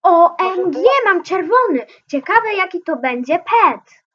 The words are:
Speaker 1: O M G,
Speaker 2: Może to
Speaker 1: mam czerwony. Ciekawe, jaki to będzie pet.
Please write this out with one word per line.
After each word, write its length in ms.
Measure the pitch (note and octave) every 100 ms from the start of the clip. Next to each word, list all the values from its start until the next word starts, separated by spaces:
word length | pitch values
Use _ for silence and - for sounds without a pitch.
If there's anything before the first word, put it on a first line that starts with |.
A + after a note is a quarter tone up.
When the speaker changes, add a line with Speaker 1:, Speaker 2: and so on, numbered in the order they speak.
Speaker 1:
O 340 | E4+ E4+ E4+ E4+
M 340 | F#4 F#4 F#4
G, 80 | C#4+
Speaker 2:
Może 40 |
to 220 | A4 C#5
Speaker 1:
mam 180 | G#4+ F4+
czerwony. 640 | D#4+ F#4 D#4+ A#4+ A#4+ C4 G#3+ - _
Ciekawe, 460 | C#4+ C#4 A4+ A4
jaki 280 | G4+ F#4 F4
to 140 | E4
będzie 440 | C#4 B3+ B3 B3 E4+
pet. 640 | - A4+ F4+ C4+ _ _ _